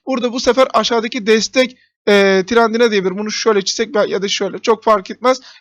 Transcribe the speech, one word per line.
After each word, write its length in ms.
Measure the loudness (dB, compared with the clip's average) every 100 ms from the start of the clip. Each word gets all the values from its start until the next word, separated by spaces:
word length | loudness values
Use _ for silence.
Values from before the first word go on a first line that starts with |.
| -6
burada 260 | -4 -4
bu 80 | -2
sefer 280 | 0 2 2
aşağıdaki 520 | 0 0 -2 -2 -4 0
destek, 500 | 0 0 0 -2 -4 _ _ 0
e, 360 | 4 4 2 2
trendine 440 | 2 2 2 2
diyebilir. 280 | 2 -2 -4
Bunu 120 | -6
şöyle 320 | -4 0 0
çizsek 340 | 0 -4 -2 -2 0
ya 140 | -2
da 60 | -4
şöyle 300 | -4 -6 -4
çok 260 | -2 0
fark 260 | 2 0 -2
etmez. 300 | -4 -2 -2 -6 -4